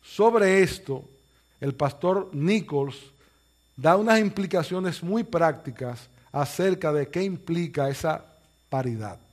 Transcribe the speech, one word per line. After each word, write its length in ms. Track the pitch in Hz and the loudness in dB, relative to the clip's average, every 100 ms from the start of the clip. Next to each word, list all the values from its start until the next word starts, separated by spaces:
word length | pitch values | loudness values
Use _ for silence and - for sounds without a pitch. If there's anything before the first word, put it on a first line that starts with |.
Sobre 600 | - - 220 233 196 190 | -12 2 4 6 4 6
esto, 400 | 185 - - 131 - _ _ _ _ _ | 4 0 -8 -10 -10 _ _ _ _ _
el 120 | 139 135 | -6 -2
pastor 540 | 143 - 175 190 190 | -4 0 -2 0 -4
Nichols 640 | 143 160 214 - 143 139 - - _ _ _ _ _ _ - | -2 0 0 0 -2 -2 -8 -20 _ _ _ _ _ _ 0
da 200 | 147 185 | 4 4
unas 240 | 220 220 | 6 4
implicaciones 840 | 208 - 190 185 151 185 185 151 | 4 0 -2 0 0 -2 -2 -4
muy 200 | 170 220 | -4 -4
prácticas 880 | 214 170 165 151 - 113 127 120 - _ _ | -2 2 2 0 -12 -10 -10 -10 -16 _ _
acerca 600 | 139 143 - 190 185 160 | -4 -4 0 0 0 0
de 160 | 151 139 | 0 -2
qué 140 | 175 | -4
implica 680 | 196 175 - 170 170 - 139 | -4 -6 -4 -4 -2 -2 -4
esa 360 | 139 160 151 - _ _ _ _ | -2 -4 -4 -8 _ _ _ _
paridad. 500 | 135 127 113 104 92 _ | -4 -4 -6 -10 -14 _